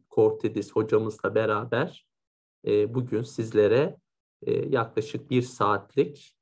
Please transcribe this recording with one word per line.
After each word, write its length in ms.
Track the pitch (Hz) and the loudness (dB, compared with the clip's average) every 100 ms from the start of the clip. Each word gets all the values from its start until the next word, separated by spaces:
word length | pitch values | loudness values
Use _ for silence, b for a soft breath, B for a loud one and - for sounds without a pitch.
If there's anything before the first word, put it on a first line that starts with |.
| _ | _
Kortidis 640 | - 110 110 113 107 92 | 2 2 2 -4 -4 -4
hocamızla 600 | - 107 110 110 104 104 | -2 0 0 0 -4 -2
beraber, 720 | 104 110 107 120 117 170 - _ _ _ _ _ _ - | 0 0 -2 -2 -4 -4 -8 _ _ _ _ _ _ -2
e, 280 | 104 104 | 0 0
bugün 280 | 123 123 107 | -2 -4 -4
sizlere, 760 | 120 - 113 107 104 117 - - _ _ _ _ | -4 -6 0 4 4 4 2 -4 _ _ _ _
e, 100 | - | -4
yaklaşık 760 | - 143 139 110 - 107 113 - | -2 0 -2 0 -4 -6 -8 0
bir 120 | 123 | 0
saatlik, 920 | 120 - 101 101 - - 139 - - _ | 0 -2 0 0 -2 -2 -2 -4 -20 _